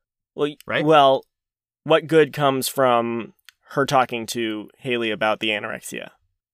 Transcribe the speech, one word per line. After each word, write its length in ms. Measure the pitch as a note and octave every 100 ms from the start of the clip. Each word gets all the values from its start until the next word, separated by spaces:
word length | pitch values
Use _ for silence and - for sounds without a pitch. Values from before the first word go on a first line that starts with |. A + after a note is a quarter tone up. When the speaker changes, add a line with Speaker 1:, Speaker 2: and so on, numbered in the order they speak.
| _ _ _ -
Speaker 1:
Well, 140 | D3
y- 80 | D3+ -
Speaker 2:
Right? 200 | B2 D3+
Speaker 1:
well, 380 | D#3 C#3 C3+ - _ _ _ _ _
what 240 | D3 D#3+ D3+
good 240 | D#3+ D3
comes 340 | C#3+ C#3+ C3+ B2
from 640 | - C3 A#2+ A#2 A#2 G2+ _ _ _ _
her 140 | D3 C3+
talking 400 | C3+ B2 A#2+ A2+
to 420 | A#2+ A2+ G#2+ G2+ _
Haley 340 | C3+ A#2+ A2+
about 280 | G#2 A2 G#2+
the 100 | A2
anorexia? 640 | G#2 A2+ B1+ - A1 G1+ _ _ _ _